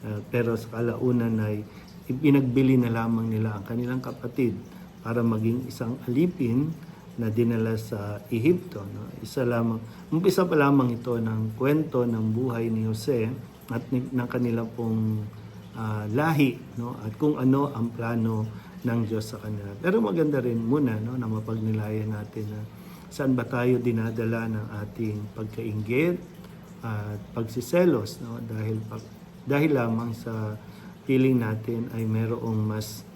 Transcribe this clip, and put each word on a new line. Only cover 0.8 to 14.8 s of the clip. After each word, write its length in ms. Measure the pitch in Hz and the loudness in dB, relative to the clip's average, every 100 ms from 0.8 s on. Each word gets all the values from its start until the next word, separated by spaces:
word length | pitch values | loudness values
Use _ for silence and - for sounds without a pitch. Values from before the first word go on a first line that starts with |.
| 120 107 127 123 117 110 | -2 2 2 4 2 2
ay 240 | 107 107 104 - - - - | 0 -2 -6 -14 -18 -20 -6
ipinagbili 720 | 127 151 139 131 123 131 131 | 2 6 6 6 4 6 6
na 160 | 120 | 4
lamang 400 | 117 113 117 113 | 2 2 0 2
nila 240 | 110 110 107 | 0 0 -2
ang 80 | 98 | -4
kanilang 320 | 117 123 127 | -4 -2 -4
kapatid 560 | 123 131 120 - 123 95 - - - - | -4 -8 -6 0 0 0 -10 -16 -18 -12
para 240 | 113 120 117 | -2 2 2
maging 400 | 110 110 120 127 | 4 2 0 -2
isang 320 | - 113 123 - | -6 -6 -4 -2
alipin 640 | 123 180 - 123 120 151 165 - - - - | 2 2 2 0 2 0 -4 -12 -18 -16 -4
na 160 | 117 | -2
dinala 480 | 107 117 117 110 110 | 2 4 4 0 -2
sa 400 | - 107 104 107 - | -4 -6 -6 -8 -4
Ehipto, 560 | 117 135 180 - 104 101 | 2 4 4 0 -10 -10
no? 240 | 104 110 - 107 | -10 -12 -12 -6
Isa 160 | - | 0
lamang, 400 | 120 117 117 113 113 - - | 2 2 2 0 -6 -14 -2
umpisa 320 | 160 185 185 180 | 2 4 4 4
pa 80 | |
lamang 400 | 156 143 139 123 | 6 6 6 4
ito 240 | 117 123 117 | 0 -2 0
ng 400 | 113 110 110 110 | 0 0 -2 0
kwento 480 | 131 151 156 131 120 | 2 2 2 0 2
ng 200 | 113 110 | 2 0
buhay 400 | 110 131 117 117 | 2 0 0 0
ni 160 | 110 110 | 0 0
Jose 400 | 110 - 127 110 131 - - - | -2 0 0 0 -4 -10 -18 -6
at 80 | 127 - | -6 -2
ni, 160 | 131 127 | -2 0
ng 240 | 131 120 | -2 -2
kanila 400 | 123 120 117 113 | 0 0 0 -2
pong, 560 | 110 | -4